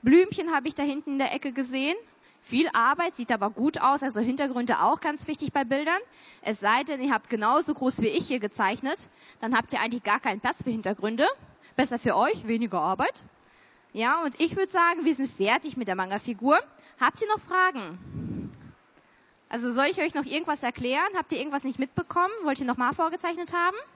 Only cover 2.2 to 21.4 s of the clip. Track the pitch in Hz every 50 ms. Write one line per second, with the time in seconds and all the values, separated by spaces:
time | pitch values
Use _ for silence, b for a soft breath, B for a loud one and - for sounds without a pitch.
2.2 | b b b b _ - - 247 - - - - 233 247 285 349 339 349 - -
3.2 | 240 - 247 208 202 208 214 - 233 302 - 311 - 254 277 294 269 277 220 208
4.2 | 226 233 254 277 285 277 254 240 240 233 214 - 165 208 294 - - 320 294 294
5.2 | - - 311 - 302 269 - 285 277 226 269 277 302 311 349 392 480 B B B
6.2 | B B B B B - 220 - 196 208 226 262 277 262 294 262 254 277 262 220
7.2 | - - 240 220 208 220 247 302 349 - - - 254 254 262 - 226 220 - 370
8.2 | - - 285 247 202 208 - - 214 190 214 - - 269 330 - - B B B
9.2 | B B B B - 226 254 - - - - - - 226 233 247 - 208 202 -
10.2 | - 247 202 214 - 247 - - - 262 226 226 208 185 208 - 196 214 226 233
11.2 | 285 381 554 - - - - b b b b - 262 247 247 233 - 240 180 180
12.2 | 226 302 440 185 - 220 233 226 240 208 190 175 156 170 190 190 269 427 - -
13.2 | - - _ _ b b b b b b b b b b _ 196 226 247 294 339
14.2 | 330 294 240 - 311 330 - 381 381 381 - 359 339 339 349 330 320 311 302 254
15.2 | 269 262 - - 196 202 233 320 - 311 240 254 240 196 185 185 185 185 196 214
16.2 | - - 233 196 226 262 302 370 - - _ B B B B _ - 269 - -
17.2 | 453 415 427 415 - - 359 370 370 370 320 254 202 165 165 180 - - - -
18.2 | - - - - - - - - - - - _ _ _ _ b b b b b
19.2 | b b b b _ _ - 233 233 247 233 247 277 285 370 370 370 359 - 294
20.2 | 277 277 285 302 339 330 294 277 - 240 247 - 247 247 254 285 349 403 392 370
21.2 | 320 _ 320 214